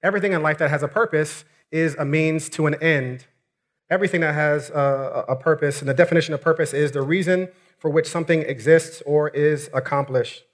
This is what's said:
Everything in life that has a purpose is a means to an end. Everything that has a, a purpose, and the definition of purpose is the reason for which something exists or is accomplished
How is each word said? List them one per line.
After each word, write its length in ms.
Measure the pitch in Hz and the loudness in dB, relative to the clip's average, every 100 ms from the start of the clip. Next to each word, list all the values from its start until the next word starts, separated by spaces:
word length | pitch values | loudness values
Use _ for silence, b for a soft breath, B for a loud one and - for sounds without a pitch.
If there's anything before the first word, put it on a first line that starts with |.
Everything 280 | 175 196 196 | 0 0 0
in 120 | 175 | 0
life 160 | 156 151 | 0 0
that 100 | 151 | 0
has 140 | 147 | 0
a 40 | 139 | -2
purpose 560 | - 226 156 151 - - b b | -2 0 0 -2 -6 -20 b b
is 240 | 160 160 143 | -2 -2 -2
a 100 | 143 | -2
means 440 | 156 156 156 151 | 0 0 -2 -6
to 180 | - 156 | -2 0
an 80 | 143 | 0
end. 500 | 160 151 131 127 _ _ _ _ _ _ _ | 0 0 -2 -8 _ _ _ _ _ _ _
Everything 320 | 185 196 175 | 0 0 0
that 140 | 160 147 | 0 0
has 340 | 151 147 135 | 0 0 -2
a, 560 | 151 139 135 135 - - | -2 0 0 -4 -6 -4
a 80 | 131 | -2
purpose, 460 | - 143 147 135 | 0 0 0 -2
and 80 | 139 | -4
the 40 | |
definition 400 | 131 170 165 160 | 2 4 4 2
of 80 | 147 | -2
purpose 300 | - 160 156 | 0 0 0
is 200 | 139 147 | 0 -2
the 100 | 139 | -2
reason 480 | 135 180 175 185 185 b b b | -2 -2 2 0 -2 b b b
for 100 | 156 | -2
which 180 | 151 160 | 0 0
something 340 | 170 165 160 | -4 0 0
exists 600 | 151 135 117 160 160 - - | 0 -4 4 4 4 -12 0
or 240 | 147 151 | 0 0
is 400 | 143 147 147 123 | 2 2 2 -2
accomplished 680 | 135 131 143 139 127 117 - _ | -6 -2 -2 0 0 -2 -6 _